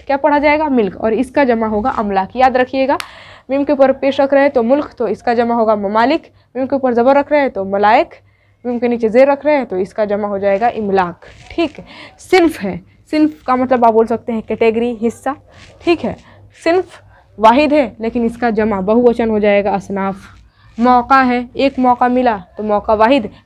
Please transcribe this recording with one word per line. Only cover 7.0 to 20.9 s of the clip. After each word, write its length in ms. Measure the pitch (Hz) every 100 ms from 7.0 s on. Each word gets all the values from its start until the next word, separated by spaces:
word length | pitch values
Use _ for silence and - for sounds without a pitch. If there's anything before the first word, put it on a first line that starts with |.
| 247 277
रख 160 | 285
रहे 80 | 294
हैं 100 | 269
तो 140 | 196 190
मलाइक, 480 | 196 208 254 330 - _ _ _ _
मीम 140 | 240 240
के 100 | 240
नीचे 200 | 233 220
ज़ेर 200 | 233 277
रख 160 | 285
रहे 100 | 285
हैं 120 | 294 240
तो 120 | 185
इसका 260 | 190 -
जमा 240 | 208 208 208
हो 100 | 196
जाएगा 300 | 196 196 240
इमलाक, 560 | 226 202 190 175 - - - -
ठीक। 340 | - 330 - - - - -
सिन्फ 400 | - 370 339 -
है, 200 | 196 175 - _ _
सिन्फ 300 | 302 302 -
का 140 | - 254
मतलब 280 | 254 254
आप 80 | 233
बोल 120 | 220 226
सकते 260 | 226 -
हैं 100 | 226
कैटेगरी, 520 | - 220 226 220 240
हिस्सा, 420 | 220 226 - 262 294 _ - - -
ठीक 180 | 339 320
है। 160 | 214 - - - - _
सिन्फ 380 | 330 359 359 - - _ _ -
वाहिद 340 | 220 254 302
है 240 | 302 226 -
लेकिन 240 | 226 240
इसका 260 | 226 233 240
जमा 280 | 214 220 196
बहुवचन 480 | 185 233 240 233 226
हो 80 | 214
जाएगा 320 | 208 202 202
असनाफ। 600 | 196 - 196 190 196 - - _ _ _ -
मौका 420 | 247